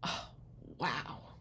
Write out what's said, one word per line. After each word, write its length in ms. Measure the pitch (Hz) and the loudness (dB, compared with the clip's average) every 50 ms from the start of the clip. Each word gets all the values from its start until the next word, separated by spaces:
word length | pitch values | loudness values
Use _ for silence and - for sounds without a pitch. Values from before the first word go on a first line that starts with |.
| - | 2
Oh, 260 | 175 - - - - - - - - - - - - - | 2 2 2 0 -4 -8 -12 -12 -12 -12 -12 -10 -10 -2
wow. 600 | - - 175 120 139 - - - - - - - - | 4 4 6 6 6 2 0 -4 -6 -8 -10 -14 -14